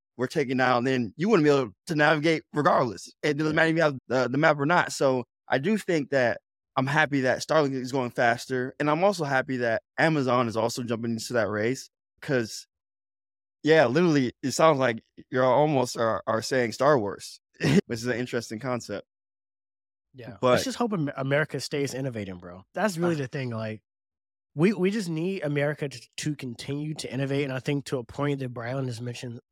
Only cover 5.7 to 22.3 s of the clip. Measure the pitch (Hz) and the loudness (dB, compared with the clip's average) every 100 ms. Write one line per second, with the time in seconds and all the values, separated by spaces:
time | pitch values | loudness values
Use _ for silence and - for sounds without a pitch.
5.7 | 214 - 165 123 139 120 90 - _ _ | 0 0 -2 0 2 2 0 -8 _ _
6.7 | - 135 151 151 139 127 113 - 151 143 | -4 0 2 2 2 0 0 0 2 2
7.7 | 135 127 135 123 - 123 117 - 131 127 | -2 -4 -4 -4 0 2 0 -2 -4 -4
8.7 | - 147 156 196 185 147 131 127 131 120 | -2 0 2 2 0 0 0 0 -2 0
9.7 | 113 - - 160 151 131 123 120 110 113 | -2 -4 0 2 4 2 2 2 0 -2
10.7 | 131 120 117 117 113 - 120 101 107 110 | -2 -4 -4 -4 -6 -2 0 0 0 -2
11.7 | 131 - _ _ _ - 131 113 - - | -4 -10 _ _ _ -2 -2 -2 -8 -18
12.7 | _ _ _ _ _ _ _ _ _ 147 | _ _ _ _ _ _ _ _ _ 4
13.7 | 160 143 139 180 147 123 - 135 123 160 | 6 6 4 4 4 2 -2 -4 4 4
14.7 | 143 131 113 - - - 131 131 123 151 | 4 0 -2 -8 -20 -6 0 4 4 4
15.7 | 139 123 - 113 104 - 110 113 131 120 | 2 0 0 0 0 -2 -4 0 0 0
16.7 | 107 135 147 101 - - - _ _ 147 | 0 2 4 0 -6 -14 -18 _ _ 2
17.7 | 156 - 117 120 117 123 123 113 110 131 | 2 2 -4 -4 -4 -4 -6 -8 -8 -6
18.7 | 123 - 98 - _ _ _ _ _ _ | -6 -6 -10 -10 _ _ _ _ _ _
19.7 | _ _ _ _ 131 117 101 127 120 160 | _ _ _ _ -18 -16 -2 2 4 2
20.7 | 233 240 202 143 139 135 139 156 143 - | -2 -2 0 -2 -2 -2 0 0 -4 -6
21.7 | 147 139 123 135 113 95 | -4 -4 -4 -6 -6 -8